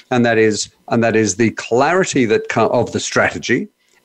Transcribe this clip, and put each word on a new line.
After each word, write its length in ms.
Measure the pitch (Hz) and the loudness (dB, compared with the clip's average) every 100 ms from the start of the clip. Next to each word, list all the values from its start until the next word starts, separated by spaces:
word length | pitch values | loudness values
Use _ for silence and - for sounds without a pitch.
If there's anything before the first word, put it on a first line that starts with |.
| - | -4
And 160 | 123 117 | 0 2
that 120 | 113 | 4
is, 320 | 110 104 - _ - | 2 2 -6 _ -4
and 160 | 120 | 0
that 140 | 113 110 | 2 2
is 180 | 107 - | 0 0
the 140 | 113 | -2
clarity 720 | - - 113 147 185 180 143 | -2 -2 0 2 0 0 0
that 240 | 113 107 - | 2 0 0
co-, 220 | 117 107 | -2 0
of 240 | 123 98 | 0 -2
the 80 | 104 | -4
strategy, 640 | - 120 95 - - 131 208 _ _ _ | -4 0 0 -2 -2 -2 -4 _ _ _